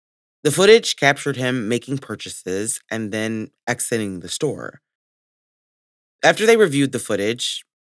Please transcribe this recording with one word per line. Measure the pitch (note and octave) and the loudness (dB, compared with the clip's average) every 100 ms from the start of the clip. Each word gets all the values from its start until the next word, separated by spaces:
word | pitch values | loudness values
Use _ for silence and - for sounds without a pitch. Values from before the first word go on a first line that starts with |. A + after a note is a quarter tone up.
| _ _ _ _ | _ _ _ _
The | D3 | -2
footage | C#3+ G3 A3+ - - | 4 6 6 4 0
captured | C#3 C3+ C#3+ B2 | 0 0 -4 -4
him | B2+ B2+ G#2 | -2 -2 -2
making | A#2+ - C3+ | -4 -4 -8
purchases | - A2 - - F#2 F#2 A2 - - | -8 -12 -10 -12 -6 -4 -4 -8 -8
and | A2 A2 | -8 -6
then | G#2+ A2 A2 G#2+ _ - | -4 -4 -6 -8 _ -8
exiting | A#2+ - A#2 G#2 F#2 | -6 -2 -2 -4 -6
the | F2+ | -10
store. | - D3+ F#2 A#1 - _ _ _ _ _ _ _ _ _ _ _ _ _ _ | -6 -4 -4 -10 -16 _ _ _ _ _ _ _ _ _ _ _ _ _ _
After | D3+ E3+ G#3+ | 2 4 4
they | A3+ | 6
reviewed | G3 C#3 C#3 | 4 4 0
the | B2 | -2
footage, | - G2+ G2+ B2 - - - _ _ | -4 -2 -2 -2 -6 -8 -14 _ _